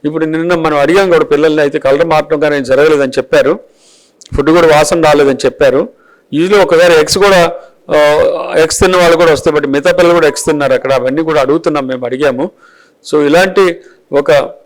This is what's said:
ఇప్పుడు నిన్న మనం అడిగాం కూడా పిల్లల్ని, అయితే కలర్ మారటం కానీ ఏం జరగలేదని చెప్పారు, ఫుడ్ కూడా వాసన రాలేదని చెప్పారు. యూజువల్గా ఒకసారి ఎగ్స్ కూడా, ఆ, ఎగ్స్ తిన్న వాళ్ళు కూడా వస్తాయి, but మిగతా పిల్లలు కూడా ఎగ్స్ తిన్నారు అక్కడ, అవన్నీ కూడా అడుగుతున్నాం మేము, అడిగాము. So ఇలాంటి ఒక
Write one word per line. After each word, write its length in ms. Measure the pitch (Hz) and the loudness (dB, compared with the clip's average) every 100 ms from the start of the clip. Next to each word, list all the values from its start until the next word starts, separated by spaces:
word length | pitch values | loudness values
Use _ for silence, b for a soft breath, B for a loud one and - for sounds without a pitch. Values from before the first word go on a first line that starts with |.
ఇప్పుడు 200 | 147 160 | -6 -4
నిన్న 300 | 160 160 170 | -4 -4 -4
మనం 240 | 175 160 147 | -2 -2 -2
అడిగాం 320 | 143 180 196 | 0 0 2
కూడా 140 | 165 | 0
పిల్లల్ని, 380 | 151 147 156 151 | 2 0 0 0
అయితే 160 | 143 143 | -2 -2
కలర్ 280 | 135 139 170 | -2 -2 0
మారటం 340 | 156 147 151 | -2 -2 -2
కానీ 160 | 151 147 | -2 -2
ఏం 60 | |
జరగలేదని 500 | 123 135 156 151 139 - | -2 2 2 2 0 -4
చెప్పారు, 420 | - 156 135 196 - b b b b b - - | -2 0 0 -2 -6 b b b b b -10 -4
ఫుడ్ 140 | 143 | 0
కూడా 160 | 170 165 | 2 4
వాసన 380 | 151 151 175 | 2 2 0
రాలేదని 340 | 156 147 139 127 135 | 2 2 2 0 -4
చెప్పారు. 420 | - 143 131 165 _ b b b | 0 0 0 -4 _ b b b
యూజువల్గా 320 | 143 175 202 | -4 0 2
ఒకసారి 300 | 185 165 175 | 2 4 4
ఎగ్స్ 240 | 160 151 196 | 4 2 0
కూడా, 340 | 202 190 170 - B B _ | 2 2 0 -4 B B _
ఆ, 60 | 151 147 151 170 165 131 - | 0 2 0 -2 -4 -6 -2
ఎగ్స్ 240 | 160 - | -2 0
తిన్న 160 | 190 185 | 0 2
వాళ్ళు 200 | 170 165 | 2 2
కూడా 160 | 170 | 2
వస్తాయి, 240 | 147 - 151 | 0 0 -2
but 120 | 143 | -2
మిగతా 240 | 139 147 | -2 -2
పిల్లలు 220 | 180 170 | 0 2
కూడా 120 | 175 156 | 2 0
ఎగ్స్ 180 | - | -2
తిన్నారు 280 | - 151 143 | -6 -2 0
అక్కడ, 200 | 127 135 | -2 0
అవన్నీ 300 | 135 123 143 | -2 -2 -4
కూడా 180 | 160 156 | -2 -2
అడుగుతున్నాం 460 | 135 156 160 151 131 | 0 0 -2 -4 -6
మేము, 180 | 127 | -8
అడిగాము. 460 | 123 127 147 127 175 _ b b b b - | -8 -4 -4 -2 -8 _ b b b b -6
So 160 | 151 143 | -2 2
ఇలాంటి 540 | 160 190 185 190 170 B B _ | 2 2 2 0 0 B B _
ఒక 380 | 139 143 147 113 - | -4 2 2 0 -10